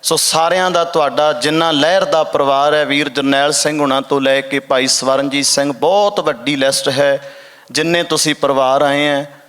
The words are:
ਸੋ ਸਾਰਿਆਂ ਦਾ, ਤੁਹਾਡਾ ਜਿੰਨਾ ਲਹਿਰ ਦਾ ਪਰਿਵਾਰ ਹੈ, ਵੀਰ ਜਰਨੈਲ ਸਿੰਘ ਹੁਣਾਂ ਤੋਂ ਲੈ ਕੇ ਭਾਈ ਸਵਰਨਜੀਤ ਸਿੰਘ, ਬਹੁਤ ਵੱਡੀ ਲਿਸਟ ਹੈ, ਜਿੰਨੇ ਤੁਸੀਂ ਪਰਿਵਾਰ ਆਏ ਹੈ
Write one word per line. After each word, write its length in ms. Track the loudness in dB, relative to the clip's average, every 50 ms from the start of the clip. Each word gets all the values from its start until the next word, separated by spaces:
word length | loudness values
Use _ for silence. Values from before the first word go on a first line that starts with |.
| -2
ਸੋ 140 | 0 -2
ਸਾਰਿਆਂ 540 | 0 0 0 0 2 2 2 2 2 0 2
ਦਾ, 140 | 2 0 0
ਤੁਹਾਡਾ 480 | 0 0 0 0 0 0 2 0 0 0
ਜਿੰਨਾ 380 | 0 -2 -2 0 0 0 0
ਲਹਿਰ 340 | 2 2 2 2 2 2 0
ਦਾ 200 | 2 2 0 0
ਪਰਿਵਾਰ 500 | 0 0 0 0 2 2 2 2 2 2
ਹੈ, 100 | 2 0
ਵੀਰ 240 | 0 0 -2 -2 -2
ਜਰਨੈਲ 440 | -2 -2 0 0 2 2 2 2 0
ਸਿੰਘ 280 | 0 -2 -2 -2 0
ਹੁਣਾਂ 220 | 0 0 0 -2 -2
ਤੋਂ 180 | -2 -2 0
ਲੈ 200 | 0 2 0 0
ਕੇ 180 | -2 -2 -6 -6
ਭਾਈ 280 | -2 0 0 0 0
ਸਵਰਨਜੀਤ 600 | 0 -2 -2 0 0 0 0 0 -2 -4 -2 -2
ਸਿੰਘ, 260 | 0 0 0 0 -2 -2
ਬਹੁਤ 480 | -2 0 2 2 2 2 0 0 -2
ਵੱਡੀ 360 | -2 -2 -4 -4 -4 -4 -2
ਲਿਸਟ 320 | 0 0 0 0 0 -2 -2
ਹੈ, 460 | 0 0 2 0 0 -2 -4 -10 -20 -20 -20 -20 -20 -20 -20 -8
ਜਿੰਨੇ 320 | -4 -4 -2 0 0 0 0
ਤੁਸੀਂ 320 | 0 -2 -2 0 -2 -2
ਪਰਿਵਾਰ 480 | -2 0 0 2 2 2 2 2 2 2
ਆਏ 240 | 2 0 0 0
ਹੈ 260 | 0 0 -2 -4 -6 -14 -20 -20